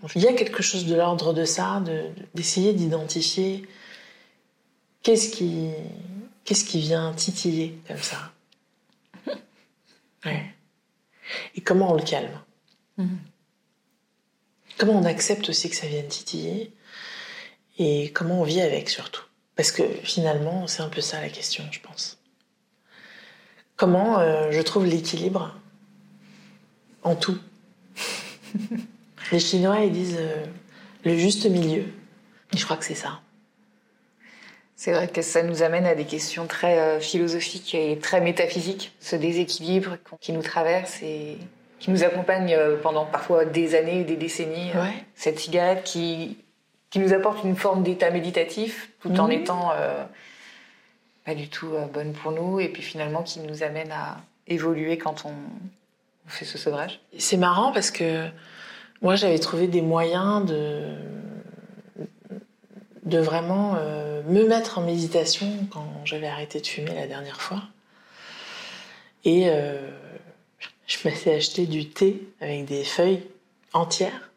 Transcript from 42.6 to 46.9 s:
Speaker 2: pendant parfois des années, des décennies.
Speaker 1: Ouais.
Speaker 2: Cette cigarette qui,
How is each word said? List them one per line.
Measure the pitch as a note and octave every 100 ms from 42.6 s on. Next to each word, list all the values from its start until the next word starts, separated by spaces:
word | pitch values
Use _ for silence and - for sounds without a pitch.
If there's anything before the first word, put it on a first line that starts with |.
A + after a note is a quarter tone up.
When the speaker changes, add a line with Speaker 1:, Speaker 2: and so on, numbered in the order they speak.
| D3+ D3+
Speaker 2:
pendant | D#3 D#3 D#3
parfois | E3+ - E3+
des | D#3+ D#3 E3
années, | D#3+ D#3+ F3+
des | E3 D#3+
décennies. | D#3+ - E3 D#3+ F3
Speaker 1:
Ouais. | F3 F#3 A3 -
Speaker 2:
Cette | _ - D#3
cigarette | - E3+ F3 F#3
qui, | F#3 E3+ E3+ E3 E3 - _ _ _ _ _